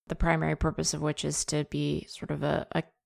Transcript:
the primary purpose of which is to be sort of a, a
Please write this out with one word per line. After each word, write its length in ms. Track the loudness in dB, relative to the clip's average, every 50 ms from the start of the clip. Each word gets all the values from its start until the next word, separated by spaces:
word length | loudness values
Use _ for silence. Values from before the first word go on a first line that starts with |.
| _
the 80 | -6 -2
primary 420 | 2 4 4 4 4 2 2 2
purpose 380 | 2 2 0 0 0 0 0 0
of 80 | 0
which 220 | 0 -2 -2 -2 -2
is 200 | -2 -2 -2 0
to 180 | 0 0 0 0 -2
be 360 | -2 -2 0 0 0 -2 -4 -8
sort 220 | -12 -10 -8 -6
of 120 | -4 -2
a, 240 | 0 0 0 0 0 -2
a 100 | -2 -2 -2 -4 _ _ _